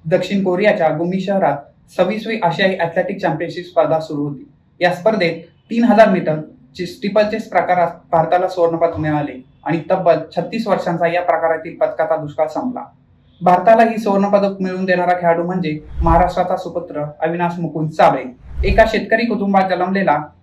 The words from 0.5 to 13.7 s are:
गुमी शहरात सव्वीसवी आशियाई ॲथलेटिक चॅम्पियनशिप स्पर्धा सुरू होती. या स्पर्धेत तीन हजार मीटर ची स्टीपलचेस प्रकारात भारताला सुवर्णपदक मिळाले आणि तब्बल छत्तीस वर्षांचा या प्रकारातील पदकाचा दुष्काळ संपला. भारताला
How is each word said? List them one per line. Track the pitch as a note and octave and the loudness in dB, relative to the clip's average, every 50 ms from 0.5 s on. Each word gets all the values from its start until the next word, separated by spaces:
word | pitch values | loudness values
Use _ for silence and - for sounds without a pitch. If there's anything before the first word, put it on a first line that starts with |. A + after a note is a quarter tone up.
| F3+ F#3 G#3 G#3 - - E3 D#3 D3 | 0 2 2 2 2 4 2 0 0
गुमी | D3+ E3+ F3+ F#3+ F#3+ | 0 -2 -2 -2 -4
शहरात | F3+ G3+ G3 F#3+ D#3+ C#3+ - - - - _ _ _ _ - | -2 -2 0 0 2 0 0 -2 -8 -18 _ _ _ _ -2
सव्वीसवी | - F3+ - G#3+ G#3+ - A3+ A3 - - | 0 0 0 0 -4 -4 -6 -4 0 0
आशियाई | E3+ D#3 - G3 F#3+ F#3+ - | -2 0 2 0 0 0 0
ॲथलेटिक | E3+ D#3+ - F#3+ F3+ - G3 - | -4 -2 0 -2 -2 -2 -4 -4
चॅम्पियनशिप | - E3+ D3+ - F3 D#3 D3 F3 F3 | -2 -2 -2 -2 -6 -6 -8 -12 -12
स्पर्धा | - - E3+ D#3 D3 D#3+ D#3+ | -2 0 0 2 2 0 -2
सुरू | D#3 - D3+ C#3+ D3 | -2 -4 -6 -6 -4
होती. | D3 C#3+ - - - _ _ _ _ _ _ | -6 -6 -10 -16 -20 _ _ _ _ _ _
या | E3+ F3 F3+ | 0 0 0
स्पर्धेत | F3 - A3 A3 G3 F3+ E3 E3 - - - _ _ _ _ | 2 0 0 2 2 0 -2 -2 -6 -12 -20 _ _ _ _
तीन | A3 A#3 A#3 | 0 2 4
हजार | - - G#3+ A3 G3 | 4 8 8 6 6
मीटर | F#3 F3 - D#3+ D#3 D#3 D#3 - - _ - _ _ | 6 2 0 -2 -2 -4 -6 -12 -18 _ -20 _ _
ची | - F3 | -10 -10
स्टीपलचेस | E3+ - - - G3+ G3 G#3+ G#3 G#3 A3 A3 - - | -10 -8 -6 -6 0 2 2 2 2 -2 -6 -8 -2
प्रकारात | - F3+ E3+ - F3+ F3+ E3+ E3+ - - _ _ | 0 0 2 2 2 2 2 0 -2 -12 _ _
भारताला | - E3 D#3+ D#3+ F3 F3+ F#3 | 2 2 2 4 2 2 2
सुवर्णपदक | - - F#3 E3+ E3 E3 E3 E3+ E3+ D3 D3+ | 0 0 0 0 0 2 0 0 0 0 -2
मिळाले | D3+ D3+ D3+ D3 D3 C#3 B2+ - - _ _ _ - | -2 -2 -2 -2 -2 -4 -8 -14 -18 _ _ _ -4
आणि | D3+ E3 E3 D#3 - | -4 -4 -4 0 -2
तब्बल | F#3+ F3+ E3+ E3+ D#3+ D3 - - - | -2 2 4 2 2 2 0 -6 -6
छत्तीस | F3+ E3+ - A3 A3+ G#3 | -6 -6 -4 -6 -6 -2
वर्षांचा | G3+ F#3 - - F#3 E3+ E3 F3 | -2 -2 -2 -2 -4 -2 0 0
या | E3+ E3+ F3 | 0 0 0
प्रकारातील | F3+ F3 E3 D#3+ E3 D#3+ D#3+ D#3 - E3 D3 | 0 0 0 0 0 -2 -2 -2 -6 -12 -4
पदकाचा | - E3 D#3 - - D#3+ D#3 D#3+ | -2 -2 -2 0 -4 -2 -2 -2
दुष्काळ | D#3 D3+ C#3+ - - D#3 | -4 -4 -8 -4 -4 -4
संपला. | D#3 - D3 B2+ B2 A#2+ - - - _ _ _ _ _ _ _ _ _ _ | -4 -4 -6 -6 -6 -8 -8 -12 -14 _ _ _ _ _ _ _ _ _ _
भारताला | E3+ F3+ F3+ F3+ - A3+ | 2 2 2 4 6 6